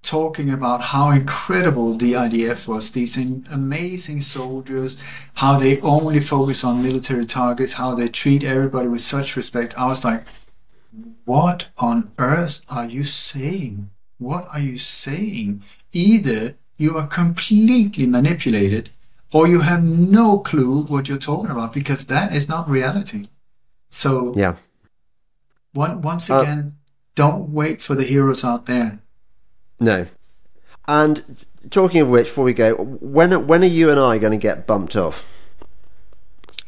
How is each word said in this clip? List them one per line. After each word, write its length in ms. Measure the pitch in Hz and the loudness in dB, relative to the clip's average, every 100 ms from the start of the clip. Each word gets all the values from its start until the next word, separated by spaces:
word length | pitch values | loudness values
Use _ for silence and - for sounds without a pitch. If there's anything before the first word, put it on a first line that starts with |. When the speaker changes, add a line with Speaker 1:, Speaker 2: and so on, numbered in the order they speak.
Speaker 1:
talking 480 | - 156 160 156 143 | -4 -2 -4 -4 -4
about 300 | 135 123 120 | -2 -2 -4
how 300 | - 139 147 | -2 0 4
incredible 840 | 139 139 - - 185 175 127 117 | 2 2 -4 -2 0 0 0 -2
the 200 | 113 120 | 0 0
I 140 | 123 117 | 0 0
D 180 | 113 113 | 0 -2
F 220 | 120 - | -4 -6
was, 240 | 110 - | -2 0
these 260 | 127 120 131 | 0 -2 -2
am-, 240 | 127 131 - | -4 -8 -8
amazing 680 | 139 135 156 180 180 156 147 | -6 -4 -6 -6 -6 -6 -2
soldiers, 840 | 139 135 131 131 131 131 131 - - - - | -2 -2 -6 -10 -8 -6 -6 -8 -12 -16 -14
how 240 | - 139 139 | -2 2 4
they 220 | 135 139 | 4 2
only 400 | 147 151 156 147 | 2 2 2 0
focus 420 | 143 139 135 127 | 0 0 0 0
on 180 | 123 123 | 0 0
military 440 | 131 131 127 123 | -2 -2 -2 -2
targets, 480 | 113 127 123 120 131 | -2 -2 -2 -2 -2
how 240 | - 127 120 | -2 -4 -4
they 100 | 120 | -4
treat 380 | - 143 139 | -2 2 2
everybody 420 | 135 131 135 127 123 | 2 -2 -2 -2 -2
with 140 | 120 | 0
such 360 | - 139 135 - | 0 0 -4 -4
respect. 400 | - 123 117 - | -4 -4 -6 -4
I 100 | 131 | -2
was 180 | 131 | 0
like, 200 | 120 113 - - - - - - - 110 117 - | 0 -4 -8 -20 -20 -20 -20 -20 -20 -20 -20 -16
"What 420 | 120 139 175 175 - - | -2 0 0 -2 -8 -4
on 340 | 117 117 110 - | -2 -2 -4 -4
earth 420 | 127 165 160 - - | 0 0 -2 -8 -10
are 160 | 131 117 | -10 -8
you 160 | 127 | -6
saying? 880 | 143 - - 139 143 190 123 101 101 - - - | -2 0 0 -2 -6 -6 -8 -10 -14 -18 -20 -14
What 280 | 127 175 175 | -8 -8 -8
are 80 | 147 | -6
you 180 | 139 123 | -6 -4
saying?" 880 | - - 135 160 214 151 104 101 - - - | 0 0 0 -4 -6 -6 -6 -6 -12 -20 -6
Either 640 | 175 196 226 139 110 117 - - - | 2 4 6 4 -2 -4 -10 -20 -2
you 200 | 151 160 | -2 -2
are 120 | 147 | -4
completely 960 | 175 170 170 - 214 220 254 202 151 127 | 0 0 0 2 4 6 6 4 0 0
manipulated 840 | 123 147 170 135 107 98 110 - - - - - | 2 2 0 0 2 2 0 -6 -20 -20 -20 0
or 160 | 156 165 | 4 6
you 120 | 175 | 6
have 200 | 151 175 | 4 2
no 560 | 165 165 185 214 226 202 | 2 2 6 6 6 4
clue 460 | - 151 127 143 | 2 0 2 0
what 240 | 143 139 143 | 0 -4 -2
you're 100 | 139 | -4
talking 320 | - 147 208 | -2 -2 -4
about, 240 | 120 113 | -6 -6
because 320 | 143 139 135 - | -6 -2 -2 0
that 260 | 143 202 | 0 0
is 160 | 147 143 | -2 -2
not 220 | 165 151 | -4 -2
reality. 560 | 131 127 196 190 107 104 _ _ _ _ _ - | 0 0 -2 -4 -8 -12 _ _ _ _ _ -6
So 420 | - 139 131 123 101 | 0 0 0 -2 0
Speaker 2:
Yeah. 180 | 95 87 _ _ _ _ _ _ _ _ _ _ _ | 0 -2 _ _ _ _ _ _ _ _ _ _ _
Speaker 1:
one-, 280 | 143 156 - | -4 -4 -4
once 280 | 151 175 - | -6 -2 2
Speaker 2:
Uh, 80 | 135 | 2
Speaker 1:
again, 380 | 143 147 147 - _ _ _ - | 2 -2 -6 -12 _ _ _ 2
don't 340 | 147 165 147 | 2 2 -6
wait 320 | 151 156 - | -4 -4 -4
for 140 | - 135 | -4 -2
the 80 | |
heroes 400 | 127 139 135 127 | 2 2 4 2
out 220 | 123 120 - | 0 -4 -2
there. 340 | 123 113 107 - - - - - - - - | -2 -2 -6 -20 -20 -20 -20 -20 -20 -20 -2
Speaker 2:
No. 260 | 117 92 90 - - - - - - - - | 2 2 -2 -12 -20 -20 -20 -20 -20 -14 0
And 560 | 151 151 151 - - - - 127 | 4 4 2 -6 -16 -16 -16 -2
talking 300 | 196 185 170 | 2 4 4
of 80 | 135 | 6
which, 180 | 120 - | 4 4
before 180 | 139 | 0
we 80 | 127 | 0
go, 220 | 120 110 | 4 2
when, 720 | - 117 127 135 143 180 175 139 | 2 -4 -10 0 4 4 4 4
when 160 | 170 | 4
are 40 | 185 | 6
you 240 | 165 160 | 4 4
and 100 | 143 | 6
I 180 | 127 113 | 4 4
gonna 180 | 107 107 | 2 2
get 300 | 107 - - | 0 -2 -2
bumped 300 | 104 82 107 | -2 0 -2
off? 280 | 82 - - - - - - - - - - - - - - - | -2 -4 -10 -10 -10 -10 -10 -12 -12 -12 -12 -14 -14 -14 -12 -12